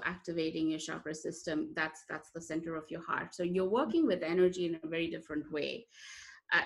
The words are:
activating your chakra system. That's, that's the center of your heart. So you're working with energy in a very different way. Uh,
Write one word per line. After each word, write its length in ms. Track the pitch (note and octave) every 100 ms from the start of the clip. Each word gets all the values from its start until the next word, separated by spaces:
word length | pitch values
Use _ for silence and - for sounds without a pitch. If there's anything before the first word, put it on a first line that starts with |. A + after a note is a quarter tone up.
| E3
activating 640 | F3+ - E3+ D#3+ D#3+ D#3+
your 100 | D#3
chakra 340 | D#3+ E3 D3+
system. 600 | D#3 E3 E3+ - D#3 D#3 E3+
That's, 280 | D#3 - -
that's 220 | D#3 -
the 100 | E3
center 340 | E3 D#3+ E3 D#3+
of 100 | D#3
your 140 | E3 E3+
heart. 300 | C#3 - -
So 80 |
you're 260 | F3 F3+ F#3
working 380 | A3+ C#4+ E4 C#4+
with 160 | F3+
energy 420 | D#3+ F3+ F3+ F3+ E3+
in 140 | E3
a 40 | D#3+
very 220 | E3 E3
different 420 | E3+ - D3+ D3
way. 340 | D3 C#3 - - - - - - - -
Uh, 80 | F3